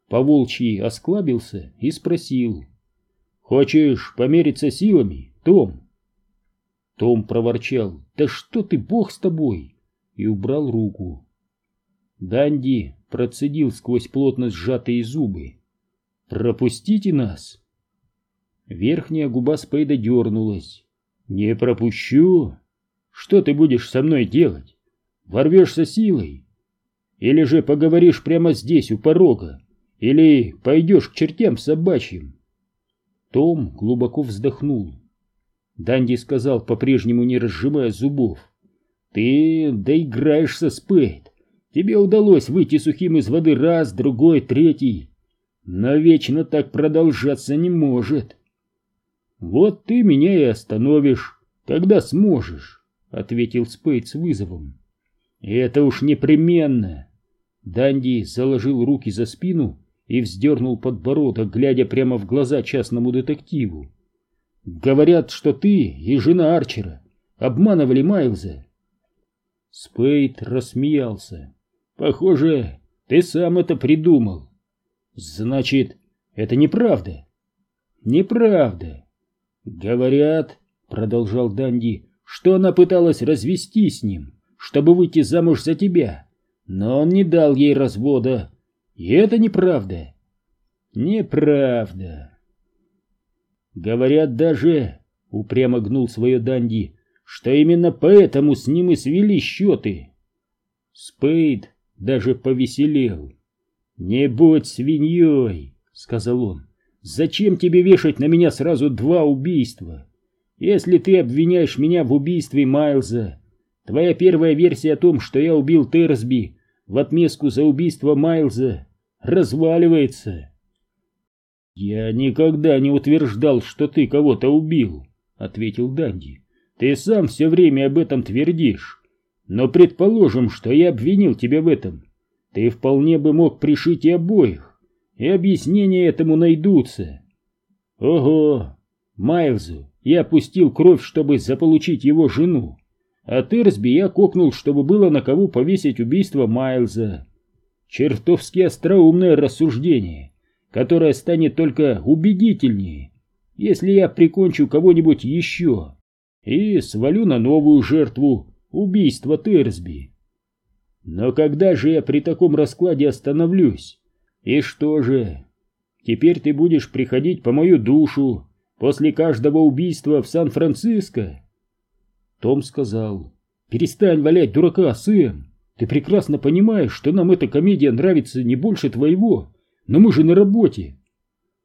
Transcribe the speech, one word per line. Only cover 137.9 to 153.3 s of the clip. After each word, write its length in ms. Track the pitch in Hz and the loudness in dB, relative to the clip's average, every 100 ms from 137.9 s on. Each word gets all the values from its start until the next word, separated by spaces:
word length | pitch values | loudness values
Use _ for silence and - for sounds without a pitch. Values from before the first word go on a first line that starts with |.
| _ | _
Ого, 800 | 135 165 135 156 151 135 73 - _ _ _ - | -2 0 2 2 2 0 -6 -16 _ _ _ -6
Майлзу 760 | 110 175 151 110 80 76 69 _ | -2 0 0 -2 -6 -16 -18 _
я 220 | 131 170 | 0 0
пустил 460 | - 160 - 185 151 | 2 0 0 2 2
кровь, 320 | - 180 156 | 6 6 4
чтобы 360 | - 156 143 131 | 0 -4 0 0
заполучить 640 | 120 131 165 160 175 127 | -2 0 2 2 0 0
его 240 | 135 156 143 | 2 2 2
жену, 500 | 135 175 147 85 - _ _ _ _ | 2 0 0 -4 -14 _ _ _ _
а 180 | - 131 | -4 -4
Терсби 480 | 131 233 208 104 120 | 0 2 2 2 0
я 180 | 147 190 | 2 2
кокнул, 440 | 185 196 180 156 | 2 2 2 0
чтобы 300 | - 143 143 | 0 -2 -2
было 280 | 139 208 185 | 2 2 4
на 100 | 147 | 2
кого 280 | 131 147 196 | 0 0 0
повесить 520 | 120 147 185 147 117 | 0 0 0 -2 -4
убийство 460 | 117 175 190 143 113 | -2 -2 -2 -2 -2
Майлза. 800 | 120 131 127 117 107 107 78 - _ _ _ _ _ _ | -2 -2 -2 -2 -4 -6 -8 -16 _ _ _ _ _ _
Чертовски 760 | - 143 107 - 170 - 185 | -4 -2 -2 0 -2 -2 -2
остроумное 760 | 175 - 165 190 160 175 180 147 | -2 -2 0 4 6 4 4 2
рассуждение, 960 | 143 - 160 117 165 135 90 73 67 _ _ _ _ | 0 0 -2 0 0 0 -2 -10 -20 _ _ _ _
которое 420 | - 131 170 156 | -6 0 2 2
станет 440 | 143 - 165 156 - | 0 -2 0 0 0
только 460 | 156 143 143 104 | -2 0 0 0
убедительнее, 1080 | 90 156 190 185 226 - 127 101 92 73 67 _ _ | 0 2 2 2 2 2 0 -2 -6 -12 -18 _ _